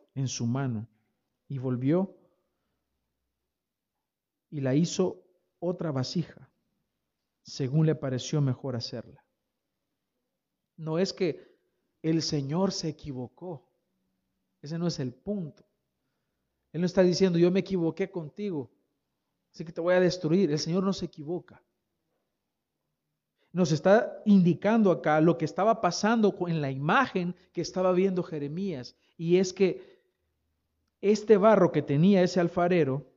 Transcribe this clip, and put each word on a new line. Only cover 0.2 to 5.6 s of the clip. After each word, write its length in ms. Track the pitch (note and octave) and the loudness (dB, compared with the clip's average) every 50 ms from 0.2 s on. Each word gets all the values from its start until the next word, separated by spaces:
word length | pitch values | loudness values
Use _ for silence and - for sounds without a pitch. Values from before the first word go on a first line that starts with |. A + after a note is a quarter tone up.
| C3+ B2 | -6 -6
su 180 | - - A#2+ | -6 -4 -4
mano, 420 | A#2 B2 C3+ C#3 B2+ A2+ G#2 A2 - _ _ _ _ _ _ _ _ _ _ _ - | -4 -4 -4 -4 -4 -6 -8 -10 -12 _ _ _ _ _ _ _ _ _ _ _ -12
y 100 | C#3 B2+ | -10 -8
volvió 580 | B2+ C3 B2+ B2 C3 C#3 E3 F#3 G3 F#3+ - _ _ _ _ _ _ _ _ _ _ _ _ _ _ _ _ _ _ _ _ _ _ _ _ _ _ _ _ _ _ _ _ _ _ _ _ _ _ _ _ _ _ _ _ _ _ _ | -6 -4 -4 -2 0 0 0 0 -2 -4 -8 _ _ _ _ _ _ _ _ _ _ _ _ _ _ _ _ _ _ _ _ _ _ _ _ _ _ _ _ _ _ _ _ _ _ _ _ _ _ _ _ _ _ _ _ _ _ _
y 100 | E3+ C#3+ | -8 -6
la 140 | C3 B2+ C3 | -2 0 2
hizo 500 | D3+ F3 E3+ - - F#3 F3+ - - _ _ _ _ _ _ _ | 2 2 0 0 -2 -2 -2 -4 -8 _ _ _ _ _ _ _
otra 320 | _ | _